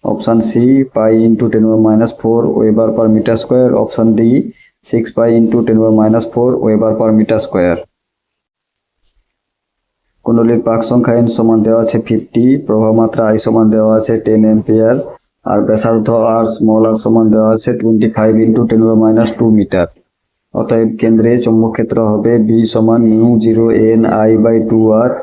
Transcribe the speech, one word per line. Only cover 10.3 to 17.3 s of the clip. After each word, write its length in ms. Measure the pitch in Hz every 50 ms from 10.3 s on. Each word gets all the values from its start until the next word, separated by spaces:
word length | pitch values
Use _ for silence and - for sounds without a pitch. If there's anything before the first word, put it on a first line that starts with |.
| 117 117 113 113 120 110 -
পাক 140 | 117 113 113 117 -
সংখ্যা 240 | 123 123 120 123 117 120
এন 80 | 120 113 -
সমান 220 | - 113 113 113 113 107
দেওয়া 160 | 110 110 113 113
আছে 120 | 110 - 110 -
ফিফটি, 380 | - 110 107 - - _ 117 120 127 135 135 135
প্রবাহ 240 | - 110 107 110 110 110 113
মাত্রা 220 | 113 110 - - 113 107
আই 80 | 107 107 -
সমান 200 | 113 110 113 110 107 107
দেওয়া 180 | 110 107 110 110 110
আছে 140 | 110 - 113 110 -
টেন 160 | 107 110 110 107
অ্যাম্পিয়ার, 480 | 107 110 110 104 - 110 110 110 113 123 143 - - - - _ _ _ _ _ -
আর 80 | 101 104 -
ব্যাসার্ধ 400 | - 110 107 110 117 113 113 107 113 117 117 113 117 113
আর 100 | 113 113 113 113
স্মল 280 | - - 110 110 110 110 113
আর 60 | 110 110 -
সমান 220 | 113 113 117 113 107